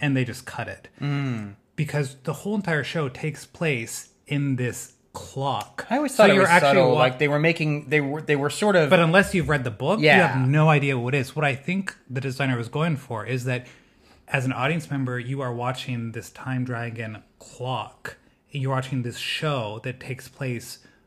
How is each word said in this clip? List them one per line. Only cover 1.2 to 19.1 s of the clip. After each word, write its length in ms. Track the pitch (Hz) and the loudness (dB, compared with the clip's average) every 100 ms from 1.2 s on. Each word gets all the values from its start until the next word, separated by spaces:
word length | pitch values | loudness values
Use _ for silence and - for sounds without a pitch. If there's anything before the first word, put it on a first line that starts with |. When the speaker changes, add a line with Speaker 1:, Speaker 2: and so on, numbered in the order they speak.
| 135 117 104 101 _ - | -2 -4 -8 -14 _ -6
Speaker 1:
Because 400 | 147 147 135 - | -4 -2 -4 -6
the 80 | - | -10
whole 220 | 147 202 214 | -8 -4 -4
entire 260 | 185 151 | -2 -2
show 260 | 131 170 139 | -2 -4 -4
takes 340 | - 156 147 | -4 -8 -8
place 640 | - - 165 127 113 - - _ - | -14 -4 -2 -2 -4 -12 -16 _ -6
in 300 | 143 143 131 | -2 0 -2
this 380 | 123 101 - _ _ | -2 -6 -12 _ _
clock. 720 | - - 135 139 110 - - - | -18 -12 -6 -4 -4 -6 -12 -4
Speaker 2:
I 80 | 247 | -2
always 160 | 294 | -2
Speaker 1:
So 60 | - | 6
Speaker 2:
thought 60 | 208 | 8
it 40 | |
Speaker 1:
you're 80 | 196 | 8
Speaker 2:
was 80 | 190 | 6
Speaker 1:
actually 180 | 175 143 | 6 8
Speaker 2:
subtle, 220 | 139 127 | 6 6
Speaker 1:
wa- 60 | 123 | 6
Speaker 2:
like 200 | 127 127 | 4 2
they 100 | 151 | 0
were 100 | 147 | 4
making, 500 | 160 165 151 147 139 | 4 2 0 -2 0
they 140 | 151 | 0
were, 180 | 139 151 | 0 -4
they 160 | 151 143 | -2 0
were 140 | 143 | 0
sort 260 | - 208 185 | 0 2 4
of 140 | 147 | 4
Speaker 1:
But 100 | 180 | 4
unless 340 | 165 180 196 | 6 4 4
you've 140 | 185 139 | 0 0
read 160 | 147 | 0
the 60 | 123 | -2
book, 280 | 104 135 208 | -4 -2 2
you 80 | 147 | 6
Speaker 2:
Yeah. 200 | 139 156 | 6 6
Speaker 1:
have 180 | 131 131 | 2 2
no 200 | 151 160 | 4 6
idea 300 | 147 139 131 | 4 2 -2
what 160 | 120 | -2
it 40 | 139 | -2
is. 160 | 131 | -2
What 100 | 156 | -2
I 100 | 147 | -2
think 420 | 131 - 190 190 - _ | -2 -4 -4 -4 -10 _
the 100 | 127 | -8
designer 360 | 135 127 135 120 | -6 -4 -2 -2
was 100 | 113 | -4
going 280 | 147 170 135 | -2 -2 -2
for 280 | - 113 | -6 -10
is 200 | 104 127 | -6 -6
that 220 | 127 123 - - _ _ _ _ - | -4 -6 -8 -20 _ _ _ _ -6
as 160 | 139 | -4
an 80 | 127 | -2
audience 380 | 117 131 165 156 | -2 -2 -2 -4
member, 280 | 143 127 123 | -6 -4 -6
you 220 | 120 139 | -6 -8
are 140 | 127 | -6
watching 580 | 120 123 131 - 120 113 | -6 -6 -6 -8 -8 -8
this 160 | 113 - | -10 -14
time 340 | - 131 127 | -14 -6 -4
dragon 580 | 123 117 117 117 110 104 - _ | -4 -6 -8 -10 -12 -12 -18 _
clock. 800 | - - 127 123 104 - - - _ _ _ | -20 -12 -8 -6 -8 -14 -18 -18 _ _ _
You're 200 | 143 131 | -6 -2
watching 300 | 131 131 135 | -2 -2 -4
this 140 | 120 | -4